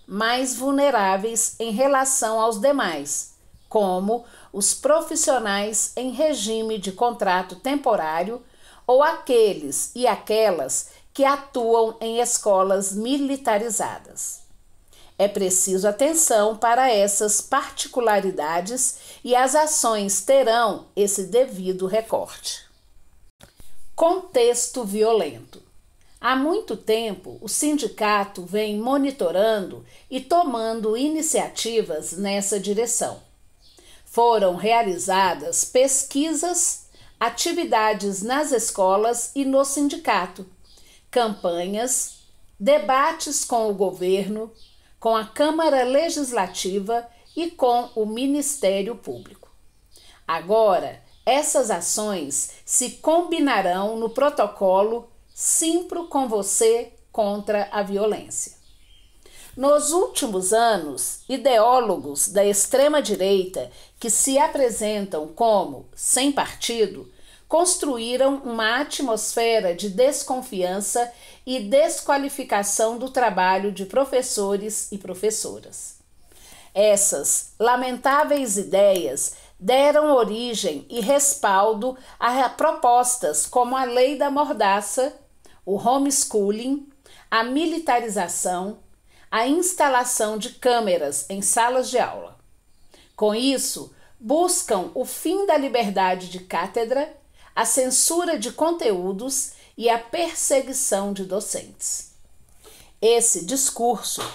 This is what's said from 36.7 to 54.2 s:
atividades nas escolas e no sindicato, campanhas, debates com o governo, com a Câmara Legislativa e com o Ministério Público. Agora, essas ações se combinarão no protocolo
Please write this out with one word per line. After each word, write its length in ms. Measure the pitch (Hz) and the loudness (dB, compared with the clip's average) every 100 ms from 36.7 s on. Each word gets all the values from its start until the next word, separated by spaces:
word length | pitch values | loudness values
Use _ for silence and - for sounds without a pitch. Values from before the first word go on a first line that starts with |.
| - - - - - | -4 -12 -20 -20 -4
atividades 1040 | 226 - 339 339 294 226 214 208 202 185 | -4 -2 -2 -2 0 2 2 0 -4 -4
nas 300 | 214 269 302 | -2 -2 0
escolas 800 | 240 - - 190 196 220 240 - | 0 0 0 2 4 2 0 -4
e 100 | 277 | -2
no 200 | 269 269 | 2 2
sindicato, 840 | 277 294 285 330 277 202 180 - 190 - - - - - _ | 2 0 -2 -2 -2 -2 -2 -10 -18 -20 -20 -20 -20 -20 _
campanhas, 1120 | 247 226 202 185 170 180 208 254 - - - - - - - | 0 0 -2 -4 -2 -4 -4 -2 -4 -6 -12 -20 -20 -20 -2
debates 840 | 202 294 - 262 302 320 311 277 | 2 4 4 2 2 -2 -4 -4
com 240 | - 240 220 | -2 0 0
o 60 | |
governo, 800 | 190 190 175 180 190 190 214 220 - - - _ _ | 0 -2 0 0 0 0 -6 -8 -14 -20 -20 _ _
com 160 | 226 220 | 0 0
a 80 | |
Câmara 580 | 214 - 302 320 320 269 | -2 0 0 2 2 2
Legislativa 1200 | 247 277 330 302 269 233 180 - 190 196 196 233 233 - - - | 2 2 0 -2 -4 -2 -4 -4 -4 -4 -2 -4 -6 -16 -12 -8
e 140 | 339 | -6
com 400 | - 247 240 247 - | 0 2 2 -2 -4
o 100 | 214 | -4
Ministério 880 | 220 269 285 277 - 190 196 196 | -2 -2 -2 -2 -2 0 0 -2
Público. 560 | 240 - 117 - - - _ - _ _ - - - - | -8 -12 -14 -16 -20 -20 _ -20 _ _ -20 -20 -14 -6
Agora, 760 | 160 165 220 220 175 143 - _ - - | -6 0 4 4 2 -2 -10 _ -6 0
essas 420 | 269 294 302 220 | 2 2 0 0
ações 840 | 175 175 - 214 190 143 - - - | -2 -2 -2 -4 -4 -6 -6 -6 -10
se 280 | - - 247 - | -4 -2 -2 -2
combinarão 960 | - 330 339 330 277 220 185 185 202 226 | 2 2 2 0 2 2 2 0 -2 -4
no 100 | 226 | -4
protocolo 1040 | 226 | 0